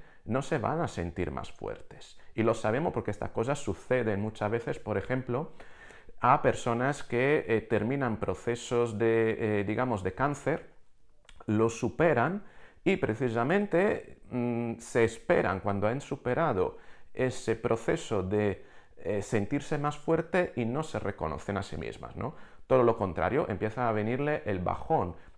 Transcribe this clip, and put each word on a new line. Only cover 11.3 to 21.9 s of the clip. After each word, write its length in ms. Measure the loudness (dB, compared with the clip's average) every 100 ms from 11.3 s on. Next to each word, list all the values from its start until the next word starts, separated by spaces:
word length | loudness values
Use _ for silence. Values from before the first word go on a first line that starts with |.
| -10 0
lo 220 | 2 2
superan 720 | 2 -2 2 4 4 2 -2 -8 -18 -20 -4
y 140 | 0 2
precisamente, 1200 | 2 0 0 2 2 2 2 2 2 0 -6 -18 -6
mm, 460 | -2 0 0 -2 -6
se 260 | -2 4
esperan 580 | 4 2 2 2 4 0
cuando 260 | 0 2 2
han 120 | 0
superado 800 | -4 -4 -2 0 2 2 0 -2 -16 -16 -10
ese 420 | -2 -2 0 -2 0
proceso 640 | 0 0 0 -2 0 -2
de, 500 | 2 2 2 0 -8 -20 -20 -10 -4
eh, 160 | -2
sentirse 560 | 0 0 0 -2 -2 -2
más 200 | -2 -2
fuerte 560 | 0 0 2 2 2 0
y 80 |
no 180 | 0 0
se 160 | -2 -4
reconocen 600 | -4 -4 -4 -4 -2 -2
a 40 |
sí 140 | -2 -6
mismas, 400 | -6